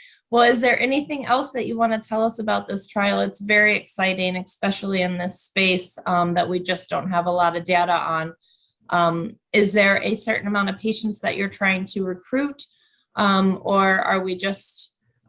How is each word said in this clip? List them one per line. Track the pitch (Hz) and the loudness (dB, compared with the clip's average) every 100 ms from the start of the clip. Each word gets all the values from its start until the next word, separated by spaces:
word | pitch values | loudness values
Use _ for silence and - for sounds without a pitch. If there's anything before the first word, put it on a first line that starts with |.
| - _ _ | -20 _ _
Well, | 233 240 | 4 4
is | 247 | 4
there | 247 - | 2 2
anything | 247 277 285 285 233 | 2 0 -2 -6 0
else | 254 285 | 0 0
that | 254 214 | -6 -6
you | 226 | 0
wanna | 226 220 | 0 0
tell | - 220 | -4 0
us | 226 226 | 0 -2
about | 214 202 202 | -2 -2 -2
this | 196 - | -8 -6
trial? | 208 202 196 | -2 0 2
It's | 196 - | -2 -4
very | 202 214 214 196 | 0 4 4 2
exciting, | - - 190 185 185 180 | -4 -2 -2 0 -2 -2
especially | 180 - 196 196 196 190 | -8 -4 -2 -2 -2 0
in | 180 180 | 0 0
this | 180 - | -4 -6
space, | - 196 190 180 180 - - | -6 0 2 2 -2 -10 0
um, | 180 175 | 2 2
that | 175 170 | 2 0
we | 180 | -2
just | 180 175 - | -2 -6 -4
don't | 170 185 | -6 -2
have | 175 175 | -2 0
a | |
lot | 180 170 170 | 2 2 0
of | |
data | 170 175 175 | 0 2 4
on. | 165 147 160 160 - _ _ _ _ _ | 0 0 -4 -4 -10 _ _ _ _ _
Um, | 175 170 170 165 - _ | 2 2 0 -6 -12 _
is | 208 202 | 2 2
there | 208 196 196 | 4 4 2
a | 202 | 0
certain | 220 - - 202 | -4 -2 -4 -2
amount | 202 196 | -2 -2
of | 196 | -4
patients | 220 214 214 202 | -4 -4 -4 -4
that | 202 - | -6 -4
you're | 196 | -6
trying | - 190 185 196 | -2 0 0 -2
to | 208 | -4
recruit, | 185 180 - 262 285 285 - _ _ _ _ - | -4 -6 -4 -2 -2 -6 -16 _ _ _ _ 0
um, | 202 190 190 185 | 2 4 4 2
or | - 196 190 190 | 0 2 4 2
are | - 190 | 2 0
we | 185 180 | -2 -4
just, | 196 196 - - - _ _ _ | -4 -6 -10 -18 -20 _ _ _